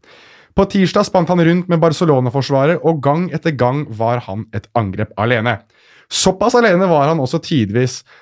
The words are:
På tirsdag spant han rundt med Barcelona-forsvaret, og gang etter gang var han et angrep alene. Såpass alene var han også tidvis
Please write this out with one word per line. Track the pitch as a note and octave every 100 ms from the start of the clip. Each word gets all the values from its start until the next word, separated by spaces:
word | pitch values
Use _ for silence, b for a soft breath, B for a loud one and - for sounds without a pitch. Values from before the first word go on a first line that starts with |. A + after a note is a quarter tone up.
| B B B B B -
På | G3
tirsdag | G3 F#3 G3+ G3+
spant | F#3 E3
han | F3+
rundt | E3 F3+ F3
med | E3+
Barcelona-forsvaret, | E3 D3 E3+ C3+ B2+ C#3 B2+ C3+ C#3+ E3+
og | D#3 D#3+
gang | C#3 D#3 F3+
etter | D#3+ E3+
gang | C3 B2 C#3 C#3
var | G#2+ A2+ B2
han | - G2+ - G#2+
et | -
angrep | A#2+ G2+ F#2 G#2 -
alene. | A2+ A#2+ A#2 G#2+ b b b b b
Såpass | - F#3+ F#3 G#3+ B3
alene | A3+ F3 F#3+
var | D#3 C#3+
han | E3
også | C3 E3
tidvis | - C#3+ G2+ A2+ B2+ - b b